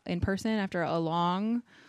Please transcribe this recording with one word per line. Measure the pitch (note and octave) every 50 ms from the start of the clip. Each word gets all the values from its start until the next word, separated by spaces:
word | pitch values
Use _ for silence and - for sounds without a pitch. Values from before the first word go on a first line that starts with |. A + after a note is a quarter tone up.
| _
in | - F3 F3
person, | - - G3 F#3+ - A3 A3 G#3+
after | G3 F#3+ - F3+ E3
a | - D#3+ E3
long, | E3 D#3+ E3 E3+ F3 F3 F3+ F#3+ G#3 A3 A#3 A#3+ - _ - - -